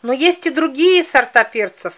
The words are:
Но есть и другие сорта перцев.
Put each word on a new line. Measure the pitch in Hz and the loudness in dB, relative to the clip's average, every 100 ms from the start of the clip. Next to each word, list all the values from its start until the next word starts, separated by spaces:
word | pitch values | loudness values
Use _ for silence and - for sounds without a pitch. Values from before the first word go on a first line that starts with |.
Но | 233 | -6
есть | 262 330 349 339 | 0 0 0 -4
и | |
другие | 277 320 269 349 370 | -4 -4 0 2 2
сорта | 339 269 247 240 | 2 -2 2 0
перцев. | 226 226 202 - 175 | 0 -4 -8 -8 -14